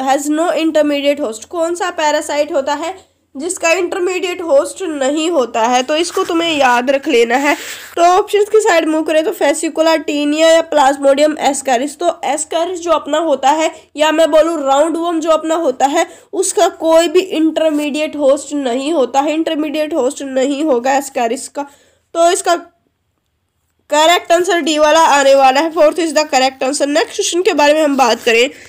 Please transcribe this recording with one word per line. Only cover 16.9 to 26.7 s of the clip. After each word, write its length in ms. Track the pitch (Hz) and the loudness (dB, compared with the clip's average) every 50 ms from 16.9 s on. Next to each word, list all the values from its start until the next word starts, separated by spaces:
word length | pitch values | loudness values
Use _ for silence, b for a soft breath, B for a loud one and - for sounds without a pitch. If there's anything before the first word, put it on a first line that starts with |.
| 320 330 339 | 4 4 4
भी 120 | 339 302 370 | 2 0 0
इंटरमीडिएट 960 | - - - 320 320 320 311 320 320 320 302 294 302 294 254 302 302 311 302 | -2 0 -2 0 0 0 0 0 0 0 0 -2 -2 -4 -4 -4 -4 -4 -4
होस्ट 380 | 294 294 262 277 285 - - 294 | 0 0 2 2 0 -2 -6 -6
नहीं 380 | 285 277 247 233 269 269 294 339 | -4 -4 -2 -4 -4 -2 -2 0
होता 280 | 302 254 247 262 269 | 0 -2 0 0 0
है, 120 | 285 311 302 | 0 0 -2
इंटरमीडिएट 600 | 320 320 330 320 294 311 311 277 311 302 302 339 | -2 -2 -2 -2 -4 -4 -4 -4 -4 -4 -2 -2
होस्ट 280 | 320 240 262 294 - 285 | -2 -2 -2 -4 -6 -10
नहीं 400 | 269 262 262 262 285 285 269 311 | -6 -4 -2 -2 -2 -2 -2 0
होगा 360 | 311 254 240 240 262 285 277 | 0 0 0 0 0 -2 -2
ascaris 480 | 277 - - 269 240 226 240 262 - | -2 -4 -4 -4 -4 -2 -4 -6 -8
का। 180 | - - 285 285 b b b b b b b b _ - | -10 -12 -12 -12 b b b b b b b b _ -2
तो 140 | 330 339 349 | 0 2 2
इसका 240 | 359 - - 370 339 349 339 - _ _ _ _ _ _ _ _ _ _ _ _ _ _ _ _ _ _ _ _ _ _ _ - | 2 0 0 -2 -2 -2 -4 -10 _ _ _ _ _ _ _ _ _ _ _ _ _ _ _ _ _ _ _ _ _ _ _ -2
करेक्ट 420 | 294 302 311 330 349 359 359 - | 0 2 4 4 4 2 2 2
आंसर 300 | 339 339 359 370 359 339 | 0 2 2 0 0 0
डी 160 | 277 320 302 302 | 0 0 0 2
वाला 260 | 302 302 302 330 330 294 269 | 2 4 4 4 4 4 4
आने 200 | 285 269 269 269 | 4 6 6 6
वाला 260 | 277 269 262 262 277 | 6 6 4 4 2
है। 120 | 320 330 311 | 0 0 2
Fourth 260 | 339 302 311 311 359 | 2 2 2 2 0
is 140 | 330 320 285 | -2 -2 0
the 140 | 302 302 | -2 -2
correct 420 | 302 294 254 262 269 262 - 269 | 0 0 2 2 0 0 -2 -4
answer। 180 | 254 | -4